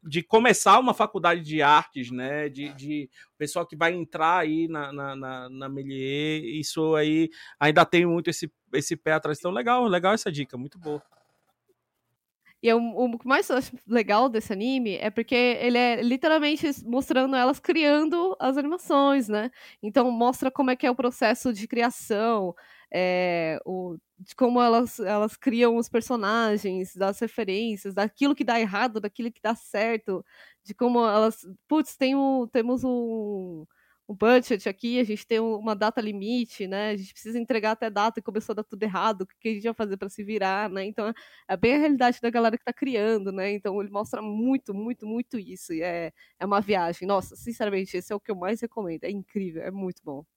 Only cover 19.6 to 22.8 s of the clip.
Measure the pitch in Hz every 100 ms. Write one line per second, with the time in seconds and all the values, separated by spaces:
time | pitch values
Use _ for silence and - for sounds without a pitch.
19.6 | - - 208 233 247 226 240 254 262 262
20.6 | 262 254 269 254 240 - - 262 262 208
21.6 | 220 240 233 - - 208 226 220 185 -
22.6 | - -